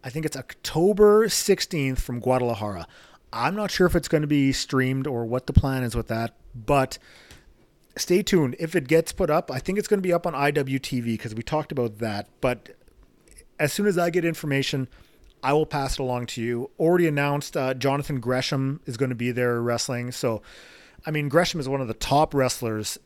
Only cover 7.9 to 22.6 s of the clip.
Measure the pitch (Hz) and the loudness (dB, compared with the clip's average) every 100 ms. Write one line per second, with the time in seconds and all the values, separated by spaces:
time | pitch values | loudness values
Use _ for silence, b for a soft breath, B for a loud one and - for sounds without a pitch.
7.9 | - - 180 196 185 139 123 160 180 127 | -10 0 2 4 2 2 -2 -4 -4 2
8.9 | 165 160 - 180 151 - 131 - 202 202 | 2 2 -2 0 0 0 -6 -2 -4 0
9.9 | 208 185 170 175 143 143 147 135 135 - | 0 2 0 0 0 0 0 -2 -4 -2
10.9 | 127 117 110 117 107 - 156 151 139 117 | -4 -2 -4 -6 -10 -4 -4 -2 -4 -4
11.9 | 104 113 101 107 _ 131 123 - - _ | -4 -6 -6 -8 _ -2 -2 -10 -20 _
12.9 | _ - _ _ - _ - 151 - 208 | _ -20 _ _ -20 _ -4 -2 0 0
13.9 | 175 175 175 165 160 151 139 131 139 127 | 2 0 0 -2 -4 -2 -2 -2 -4 -6
14.9 | b b b b _ 131 151 156 151 135 | b b b b _ 0 2 0 -2 -4
15.9 | - 131 123 120 - 113 120 135 - 165 | -4 -4 -4 -6 -6 -4 -4 -6 0 2
16.9 | 180 170 147 143 143 - 156 131 131 139 | 4 4 2 0 0 -2 -2 -2 0 0
17.9 | 139 139 139 117 127 - 139 135 147 - | 0 -2 -4 0 0 0 -2 -2 -4 -8
18.9 | 113 135 117 120 120 123 120 117 117 - | -4 -2 -2 -4 0 0 0 -2 -2 -2
19.9 | 120 123 - 123 107 B B B B B | -6 -6 -4 -2 -2 B B B B B
20.9 | B - 151 147 156 170 175 131 139 123 | B -6 -4 2 2 2 -2 -4 -4 -4
21.9 | 110 - 139 156 143 127 - | -6 2 2 4 2 0 0